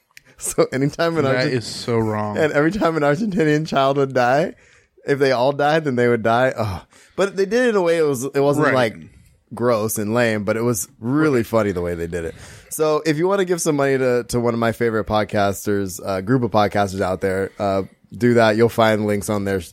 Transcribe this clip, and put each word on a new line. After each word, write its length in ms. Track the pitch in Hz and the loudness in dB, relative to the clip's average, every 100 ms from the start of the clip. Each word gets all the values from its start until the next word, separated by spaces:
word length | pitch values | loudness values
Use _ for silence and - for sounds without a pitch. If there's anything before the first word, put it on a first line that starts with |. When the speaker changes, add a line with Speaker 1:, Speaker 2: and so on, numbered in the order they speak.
| _ - _ - | _ -20 _ -12
Speaker 1:
So 280 | - - 165 | -6 -2 0
anytime 460 | 131 143 - 170 165 | 0 -2 0 -2 0
an 60 | |
Speaker 2:
That 120 | 135 131 | 0 0
Speaker 1:
Argent- 160 | 127 123 | 0 -2
Speaker 2:
is 100 | - | -6
so 320 | - - 117 | -10 -4 -2
wrong. 400 | 110 107 107 104 | 0 -2 -4 -2
Speaker 1:
And 160 | 151 | 0
every 160 | 143 156 | 2 0
time 260 | 202 165 160 | 0 -2 0
an 60 | |
Argentinian 640 | 143 147 220 170 156 151 160 | 0 0 -2 0 2 0 0
child 300 | 139 135 143 | 0 2 2
would 160 | 135 | 0
die, 400 | 127 123 135 175 - _ _ _ _ | 0 2 2 0 -6 _ _ _ _
if 140 | - 139 | -4 0
they 140 | 139 | 2
all 200 | 123 131 | 4 2
died, 320 | 139 143 160 147 | 2 2 2 0
then 100 | 123 | 2
they 120 | 120 | 2
would 140 | 120 | 2
die. 320 | 110 117 131 120 | 2 2 2 0
Oh. 300 | 104 85 - _ _ - | -6 -6 -12 _ _ -2
But 200 | 190 180 | -2 0
they 120 | 196 | 0
did 180 | 233 247 | 2 2
it 40 | |
in 60 | 208 | 2
a 60 | |
way, 160 | 170 170 | 2 2
it 60 | |
was, 200 | 151 135 | 2 0
it 160 | 135 139 | -2 0
wasn't, 280 | 139 147 147 | 2 2 2
Speaker 2:
Right. 80 | 127 | 2
Speaker 1:
like, 200 | 117 85 76 - - _ _ 104 | 0 -4 -18 -20 -20 _ _ -4
gross 420 | 123 113 107 113 | 0 0 0 -4
and 160 | 104 | -2
lame, 300 | 117 117 107 | 0 0 0
but 120 | 101 110 | -2 0
it 60 | |
was 260 | 120 117 - _ | 0 -2 -6 _
really 420 | 110 143 156 127 | -2 0 2 0
funny 300 | 110 113 101 | 0 0 0
the 100 | 90 | -2
way 140 | 87 85 | -4 -4
they 100 | 85 | -6
did 180 | 85 | -6
it. 120 | 82 - - - - | -8 -12 -20 -20 -14
So 320 | - 156 151 | -2 0 0
if 140 | 160 151 | 0 -2
you 100 | 180 | 0
wanna 180 | 202 180 | 0 0
give 140 | 180 | -2
some 180 | 170 147 | 0 0
money 200 | 139 131 | 0 0
to, 280 | 131 123 113 | 0 0 -2
to 120 | 123 | -2
one 140 | 120 | -2
of 60 | 117 | 0
my 140 | 117 | -2
favorite 320 | 110 117 110 98 | 0 -2 -2 -2
podcasters, 920 | 107 107 107 101 98 - 101 98 87 101 | -2 0 0 0 -2 -2 -2 -4 -8 -6
uh, 160 | 95 | -6
group 220 | 95 131 | 0 0
of 80 | 117 | 2
podcasters 500 | 107 101 104 101 95 | 2 2 0 -2 -2
out 200 | 92 92 | -4 -2
there, 300 | 95 92 98 - | -2 -2 -4 -4
uh, 240 | 101 98 92 _ _ 98 | -2 -2 -4 _ _ 0
do 200 | 120 117 | 2 6
that. 220 | 110 107 | 4 4
You'll 120 | 117 | 2
find 380 | - 110 107 104 | 4 2 2 0
links 240 | 104 95 | -2 -2
on 120 | 104 | -2
their, 180 | 98 98 85 | -2 -4 -6